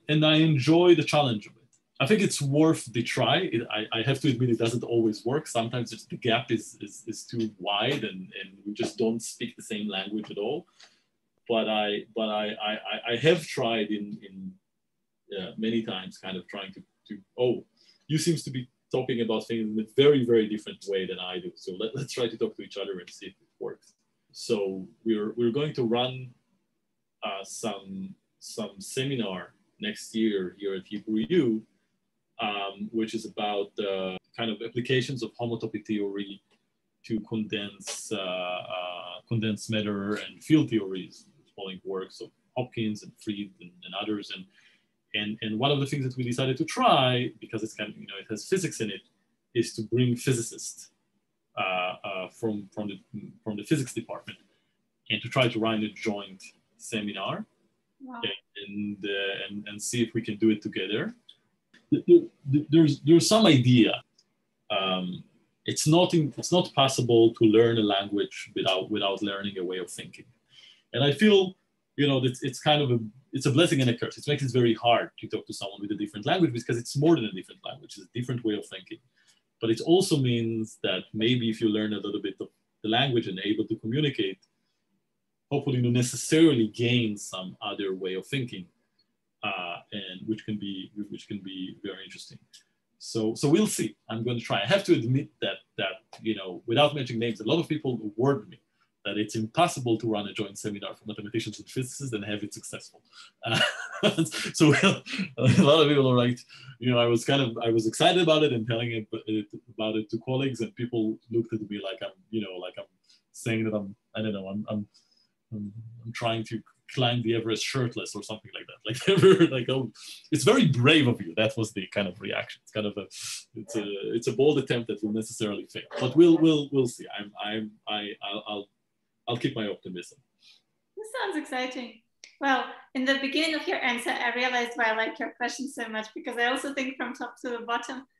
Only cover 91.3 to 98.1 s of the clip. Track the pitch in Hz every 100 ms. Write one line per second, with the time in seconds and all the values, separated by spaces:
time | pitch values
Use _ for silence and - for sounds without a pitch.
91.3 | 101 95 95 95 - 98 92 92 95 -
92.3 | - _ - _ _ _ _ - 113 110
93.3 | 113 147 180 214 - - - - 113 120
94.3 | 120 - 110 104 202 185 147 120 135 151
95.3 | - 101 95 _ - 98 - _ - 110
96.3 | 101 95 90 117 117 147 147 123 113 120
97.3 | 107 110 160 156 151 131 113 107